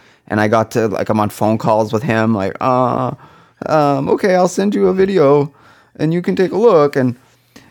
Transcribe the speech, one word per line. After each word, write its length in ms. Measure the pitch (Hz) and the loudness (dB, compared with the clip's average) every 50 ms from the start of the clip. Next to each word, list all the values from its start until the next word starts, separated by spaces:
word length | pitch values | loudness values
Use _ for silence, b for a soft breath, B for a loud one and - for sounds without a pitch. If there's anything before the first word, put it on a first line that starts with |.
| b b b b b b | b b b b b b
And 120 | - 107 | -2 0
I 80 | 107 107 | 0 2
got 220 | 110 113 110 - - | 2 0 0 0 -2
to, 160 | 120 110 110 | -2 -2 -2
like, 220 | 95 - 101 - | -2 -4 -2 -2
I'm 100 | 107 107 | -2 0
on 80 | 104 104 | -2 -2
phone 300 | - - 117 104 110 110 | -2 -2 -2 0 0 0
calls 340 | - 127 110 107 113 104 117 | 0 0 0 0 0 0 -2
with 100 | 107 107 | -4 -2
him, 320 | - 113 110 110 113 113 | -2 -2 0 0 0 0
like, 220 | 101 95 95 - - - | -2 -2 -6 -6 -4 -2
"Uh, 520 | 131 127 127 127 120 120 123 127 120 - - B B B B B B B B - | 0 0 0 0 0 -2 -4 -4 -6 -8 -10 B B B B B B B B -6
um, 420 | - 151 156 147 143 143 135 139 - | -2 0 0 2 2 0 0 0 -2
okay, 260 | - - - 196 185 | -2 0 0 0 2
I'll 140 | 180 185 180 | 2 0 0
send 260 | - - 190 208 202 | 0 -2 -2 -2 0
you 140 | 196 196 185 | 0 0 0
a 60 | 185 | 0
video, 580 | 190 190 196 196 185 147 135 147 147 143 156 b b b b b b b b b | 0 0 0 2 2 4 4 4 4 2 -2 b b b b b b b b b
and 180 | - 147 156 165 | -6 -4 -2 -2
you 80 | 175 175 | -2 -2
can 120 | - 185 | -2 -2
take 180 | 185 185 165 170 | 0 -2 -2 0
a 40 | |
look." 400 | 185 226 240 190 156 147 143 - | 2 4 4 6 6 4 4 2
And 180 | 143 127 127 120 - b b b b b b b b b b | 0 0 -2 -2 -4 b b b b b b b b b b